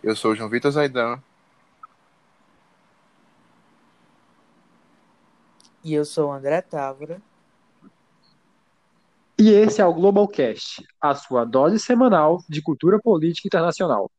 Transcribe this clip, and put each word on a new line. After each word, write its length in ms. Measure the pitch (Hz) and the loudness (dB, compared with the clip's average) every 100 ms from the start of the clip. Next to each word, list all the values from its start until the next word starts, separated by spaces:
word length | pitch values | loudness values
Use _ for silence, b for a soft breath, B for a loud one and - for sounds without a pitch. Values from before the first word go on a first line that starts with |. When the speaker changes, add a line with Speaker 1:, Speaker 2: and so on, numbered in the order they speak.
Speaker 1:
Eu 140 | 107 110 | -4 -4
sou 180 | 113 | -4
João 140 | 110 110 | -4 -6
Vitor 240 | 117 143 | -4 -2
Zaidan. 500 | 147 143 127 117 120 _ _ _ _ _ _ - _ _ _ _ _ _ _ _ _ _ _ _ _ _ _ _ _ _ _ _ _ _ _ _ _ _ _ _ _ _ _ _ _ _ _ _ _ _ _ | -2 -2 -2 -4 -6 _ _ _ _ _ _ -20 _ _ _ _ _ _ _ _ _ _ _ _ _ _ _ _ _ _ _ _ _ _ _ _ _ _ _ _ _ _ _ _ _ _ _ _ _ _ _
Speaker 2:
E 100 | 160 | -6
eu 120 | 151 147 | -4 -4
sou 240 | - 147 | -4 -6
o 20 | |
André 300 | 139 139 165 | -6 -4 -4
Távora. 600 | - 151 135 135 151 180 _ _ _ _ _ _ - _ _ _ _ _ _ _ _ _ _ _ _ _ _ - | -4 -10 -10 -12 -18 -18 _ _ _ _ _ _ -20 _ _ _ _ _ _ _ _ _ _ _ _ _ _ 4
Speaker 3:
E 120 | 214 | 6
esse 320 | 208 214 - | 8 4 4
é 40 | 185 | 2
o 80 | |
Globalcast, 880 | 165 190 202 202 180 127 98 - - - _ | 4 2 4 0 0 -4 -4 -12 -16 -20 _
a 120 | - 135 | -4 -4
sua 280 | - 127 | -2 -2
dose 340 | 117 131 151 214 | 0 2 2 0
semanal 640 | - 240 254 185 151 170 - | 0 2 4 4 2 0 -4
de 140 | 151 | -8
cultura 360 | 151 143 165 208 | -6 -2 0 2
política 520 | 233 175 160 160 196 | 2 0 0 -4 -4
internacional. 600 | 180 170 - 180 110 98 | -2 -2 -2 -2 -2 -4